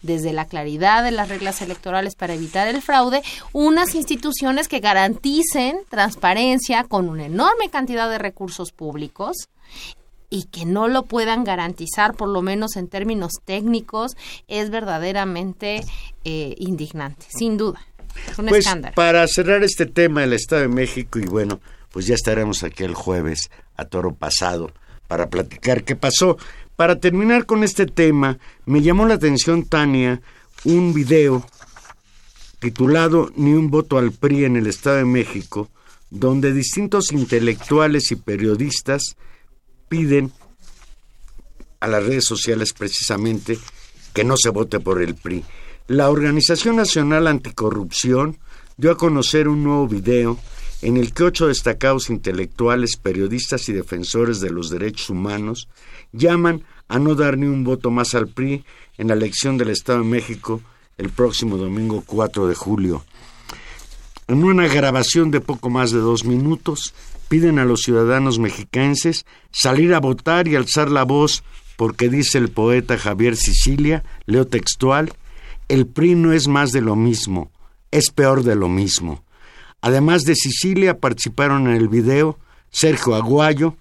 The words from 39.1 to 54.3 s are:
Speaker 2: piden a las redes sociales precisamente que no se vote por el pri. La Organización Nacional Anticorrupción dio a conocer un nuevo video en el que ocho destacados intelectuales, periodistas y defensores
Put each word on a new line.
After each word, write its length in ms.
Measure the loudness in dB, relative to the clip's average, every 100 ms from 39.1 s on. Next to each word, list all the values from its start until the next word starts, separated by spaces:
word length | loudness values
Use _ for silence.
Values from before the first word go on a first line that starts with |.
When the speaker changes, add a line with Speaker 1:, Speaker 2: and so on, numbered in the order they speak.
| -12 -20 -20 -20 _ _ -20 -6
Speaker 2:
piden 440 | -2 2 2 0 -8 -20 -20 -20 -20 -20 -20 _ -20 -18 -18 -20 -20 -20 -8
a 80 | -2
las 160 | 0
redes 220 | 0 0 -2
sociales 480 | -4 -2 -2 -2
precisamente 840 | -6 -6 -6 -4 -2 -2 -4 -4 -8 -8 -20 -20 -20 -8
que 100 | -2
no 120 | 0 2
se 120 | 2
vote 300 | 0 -2 -2
por 220 | 0 0
el 140 | -2 -4
pri. 280 | -8 -8 -8 -16 -16 -18 -2
La 220 | 2 4
Organización 680 | 2 2 2 2 2 2 2
Nacional 520 | 2 2 2 2 2
Anticorrupción 1080 | 0 -4 -4 -2 -2 -6 -4 0 0 0 -4 -16 -20 -20 0
dio 140 | 0
a 60 | 2
conocer 500 | 2 2 2 2 2
un 160 | 2
nuevo 240 | 2 2 0
video 500 | 0 2 2 2 -2 -8 -10 -8 -4
en 160 | 0 0
el 160 | 0
que 100 | 0
ocho 240 | 0 2 0
destacados 600 | 2 -2 0 0 0 -2
intelectuales, 880 | -4 -4 -4 -6 -2 0 2 0 -4
periodistas 720 | -4 -2 -2 -4 -4 -6 -4
y 40 |
defensores 680 | -6 -6 -8 -4 0 0